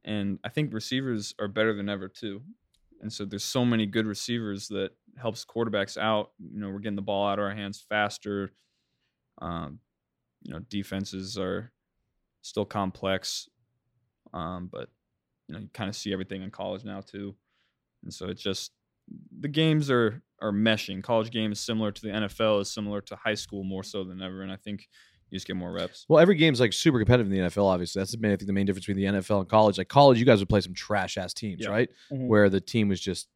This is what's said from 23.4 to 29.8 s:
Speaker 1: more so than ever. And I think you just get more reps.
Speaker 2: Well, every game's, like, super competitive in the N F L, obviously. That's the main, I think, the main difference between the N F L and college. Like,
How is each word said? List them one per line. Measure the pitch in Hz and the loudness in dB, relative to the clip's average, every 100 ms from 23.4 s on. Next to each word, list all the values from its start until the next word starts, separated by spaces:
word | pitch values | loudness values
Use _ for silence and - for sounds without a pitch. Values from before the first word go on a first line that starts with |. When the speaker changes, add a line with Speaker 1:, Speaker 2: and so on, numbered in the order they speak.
| - 101 | -6 -8
Speaker 1:
more | 95 95 | -6 -6
so | 95 101 | -8 -8
than | 95 92 | -8 -8
ever. | 95 95 | -10 -10
And | 95 | -12
I | 95 | -12
think | - 101 - _ _ _ _ | -10 -10 -12 _ _ _ _
you | 95 | -12
just | - | -6
get | 92 | -6
more | 90 | -6
reps. | 87 87 - - | -6 -6 -8 4
Speaker 2:
Well, | 151 | 8
every | 170 | 8
game's, | 180 160 123 | 8 6 6
like, | 123 | 2
super | - 165 127 | 4 2 4
competitive | 107 123 104 | 6 4 4
in | |
the | 95 | 2
N | 90 | 0
F | 101 | 4
L, | 98 | 4
obviously. | 90 87 98 | 4 0 -4
That's | 95 | -4
the | 113 | -2
main, | 110 | 0
I | 98 | 0
think, | 98 | 0
the | |
main | 98 98 | 0 0
difference | 95 90 | -2 -2
between | 98 | 0
the | 98 | 2
N | 101 | 0
F | 92 | 2
L | 101 | 0
and | 92 | 4
college. | 110 110 | 6 6
Like, | 95 | 4